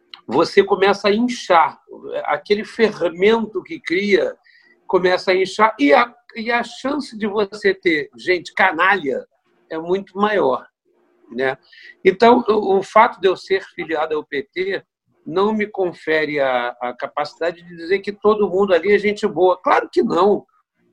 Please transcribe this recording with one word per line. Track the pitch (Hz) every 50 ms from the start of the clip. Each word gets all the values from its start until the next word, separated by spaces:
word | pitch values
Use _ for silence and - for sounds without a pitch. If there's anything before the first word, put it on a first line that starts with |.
| _ _ - - _
Você | - 110 147 165 - - 202 190
começa | 190 196 180 190 202 196 196 - 208
a | 202
inchar, | 220 247 247 247 - - - 185 165 156 139 - - _ - 113 113 120 139 - 147 -
aquele | - 151 147 - - 208 208 214
fermento | - - - 226 196 - - 170 175 165 175 190 214 226 233 220 214 - 180 -
que | - 165 143
cria | - - 170 185 208 202 190 160 135 117 - _ _ _ _ _ _ _ _ _ _
começa | - - 180 180 180 185 175 - 196 185
a |
inchar | 185 190 185 - - 220 220 - -
e | 285 285 277
a, | 254 262 247 - _ _ _ -
e | 233 214 240
a | 233 240 233
chance | - - - - 262 294 302 - - -
de | 208 214
você | 208 190 220 208 196 - - - - -
ter | - - 175 160 151 139 - -
gente | 117 110 156 180 170 - - -
canalha | - 202 190 165 160 180 190 202 190 151 135 120 104 - _ _ _ _ _ _ _ _ -
é | 160 160
muito | 165 175 185 196 190 - -
maior, | 190 208 214 214 185 151 135 123 113 - - _ _ _ _ _ _ _ _ _ _ _ -
né? | 117 120 135 131 131 - _ _ - - - - - _ -
Então, | 190 190 - 233 233 247 254 240
o, | - 220 214 202 190 190 196
o | 185
fato | - - 214 226 247 - -
de | 175
eu | 190 175
ser | - - - 190 190 190 - _
filiado | - 170 151 160 151 156 156 156
ao | 151 147
P | - 147 139 127 _ -
T | 170 190 196 190 151 - _ _ _ _ _ _ _ -
não | 147 151 185 196 214 220
me | 214 208
confere | 208 - - 190 175 - - - 156 156 156 156 147 147 143
a, | 135 135 127 123 120 120 123 -
a | 123 123 123
capacidade | - - - - 147 147 143 - - 160 175 175 170 175
de | 175 175
dizer | 165 165 165 196 196
que | 196 208 202
todo | - - 208 214 214 208 185
mundo | 175 190 202 196 185
ali | 165 165 202 208
é | 190
gente | 196 208 202 208 214
boa. | 202 - 151 180 185 175 - -
Claro | 285 - - - -
que | - - -
não. | 220 - 165 190 208 202 - - _ _ _ _ _ _ _ _ _